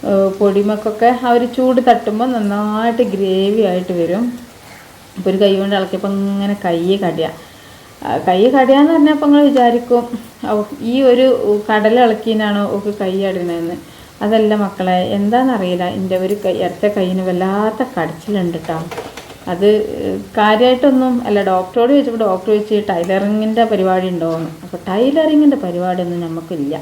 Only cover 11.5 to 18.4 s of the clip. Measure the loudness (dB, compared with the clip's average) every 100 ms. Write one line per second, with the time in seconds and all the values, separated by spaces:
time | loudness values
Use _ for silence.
11.5 | -2 0 0 2 4 4 2 -2 -2 0
12.5 | -2 -2 -4 -4 -4 -4 -2 -2 -4 -4
13.5 | -6 -6 -8 -14 -20 -20 -6 0 2 2
14.5 | 0 -2 -4 0 0 0 -2 0 2 2
15.5 | 0 -2 -2 -4 -4 -4 -2 -2 -2 -2
16.5 | -2 -4 -2 -2 0 -2 -2 -2 -2 -2
17.5 | 0 -2 -2 -6 -4 -6 -6 -6 -4